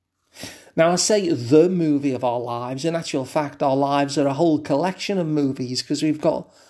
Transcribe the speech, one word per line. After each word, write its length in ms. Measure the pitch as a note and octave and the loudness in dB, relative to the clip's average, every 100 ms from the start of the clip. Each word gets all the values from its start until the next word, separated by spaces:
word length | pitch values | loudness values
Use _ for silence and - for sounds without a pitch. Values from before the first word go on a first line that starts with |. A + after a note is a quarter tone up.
| _ _ _ - - - - - | _ _ _ -18 -18 -18 -4 2
Now, 160 | E3 | 2
I 40 | F3 | 2
say 320 | - G#3+ F3 | 2 0 0
the 420 | C#3 A#2 D3+ F3 | -2 4 6 6
movie 440 | F#3 D#3+ C#3+ C#3+ | 4 0 0 0
of 100 | B2 | -2
our 160 | B2 A#2+ | -2 -2
lives. 460 | A#2+ A#2+ B2 C3+ D#3+ | -4 -6 -6 -6 -4
In 100 | E3 | -4
actual 300 | D#3+ D3 B2+ | -4 -6 -4
fact, 380 | D#3 C#3+ - | -4 -4 -2
our 120 | D3 C3+ | 0 0
lives 420 | C#3 C#3+ C#3 C#3+ | 2 0 0 0
are 100 | D3 | 0
a 80 | C#3 | 2
whole 240 | E3+ D3+ | 2 2
collection 580 | D3+ C#3+ F3+ F#3 - G3 | 0 -2 -2 -4 -4 -2
of 80 | D#3+ | -2
movies 560 | D3+ C3+ B2+ B2+ B2 | 0 -2 -2 -6 -6
'cause 220 | - D3+ | -4 -2
we've 180 | D#3 D3+ | -2 0
got 320 | E3 - - _ | -2 -2 -6 _